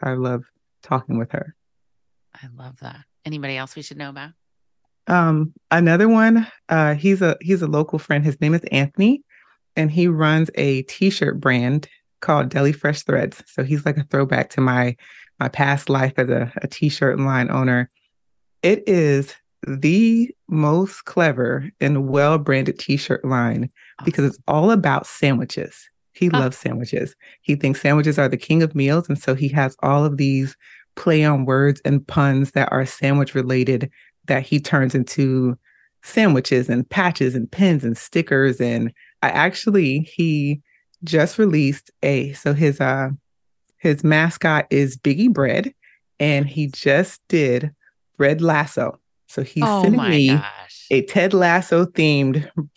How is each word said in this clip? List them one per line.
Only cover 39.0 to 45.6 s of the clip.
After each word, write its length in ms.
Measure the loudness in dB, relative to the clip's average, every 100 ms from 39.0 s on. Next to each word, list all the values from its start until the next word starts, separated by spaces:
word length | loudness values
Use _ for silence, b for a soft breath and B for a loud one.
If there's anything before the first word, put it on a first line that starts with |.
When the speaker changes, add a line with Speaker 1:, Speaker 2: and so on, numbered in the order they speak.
| b b
Speaker 1:
I 60 | -2
actually, 720 | 0 0 0 0 2 2 0
he 600 | -4 -2 0 0 -2 -4 -8 _ _ _
just 340 | -2 0 0 2
released 520 | 2 2 0 -2 -10 _
a, 300 | -2 -2 -4
so 220 | -6 -2
his, 260 | 2 2 0
uh, 300 | -2 -2 -4 -8 _ _ _ _ _ _
his 240 | -2 0
mascot 600 | 2 2 2 0 0 0 0
is 260 | 0 0 -2
Biggie 340 | -2 2 2
Bread, 400 | 2 0 0